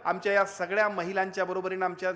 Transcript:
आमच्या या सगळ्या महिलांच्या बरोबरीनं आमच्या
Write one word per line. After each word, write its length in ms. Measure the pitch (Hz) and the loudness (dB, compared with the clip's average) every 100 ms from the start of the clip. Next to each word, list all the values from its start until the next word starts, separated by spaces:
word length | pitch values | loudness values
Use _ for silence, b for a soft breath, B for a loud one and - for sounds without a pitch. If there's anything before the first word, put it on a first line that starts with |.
आमच्या 280 | 165 180 202 | -2 0 2
या 120 | 202 190 | 4 2
सगळ्या 420 | - 175 202 208 | -2 -2 2 2
महिलांच्या 560 | 190 170 190 190 190 | 0 -2 0 -2 0
बरोबरीनं 400 | 180 185 185 185 | -2 -2 -2 -2
आमच्या 280 | 185 180 185 | -2 -2 -4